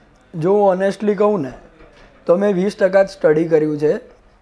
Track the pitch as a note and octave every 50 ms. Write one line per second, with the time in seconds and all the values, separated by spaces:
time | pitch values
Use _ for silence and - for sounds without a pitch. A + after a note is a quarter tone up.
0 | _ _ _ _ _ _ - E3+ D3+ F3+ G3 G#3 G3+ G3 F#3 F3+ F#3+ G3 G3 G3
1 | G#3+ G#3 G#3 F3+ G#3 G#3 G#3+ F#3+ C#3+ B2+ A#2+ - - - _ - - - _ -
2 | - - _ _ - - E3+ F#3 G3+ G#3 G3+ F3 F3+ G#3 G3+ - G#3 F#3 F#3 G3
3 | G3 F#3+ - - - E3+ D3+ D#3 E3+ E3 E3 D#3 D3+ D#3 D3+ C#3+ D3+ D3+ F3+ A3+
4 | - - - _ _ _ _ _